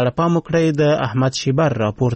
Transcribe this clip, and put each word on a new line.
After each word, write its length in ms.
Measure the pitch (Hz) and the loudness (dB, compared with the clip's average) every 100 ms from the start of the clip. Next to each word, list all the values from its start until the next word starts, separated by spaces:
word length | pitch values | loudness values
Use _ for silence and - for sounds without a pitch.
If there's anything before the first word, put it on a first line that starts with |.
اړه 100 | 123 143 | 0 0
پام 180 | 170 170 | 0 0
وکړئ، 280 | - 165 160 151 | 0 0 0 2
د 20 | 147 151 127 | 2 2 0
احمد 260 | 117 131 - | 0 -2 -2
شیبر 360 | 139 135 156 110 | -2 0 0 0
راپور 320 | 107 104 123 | -2 0 -2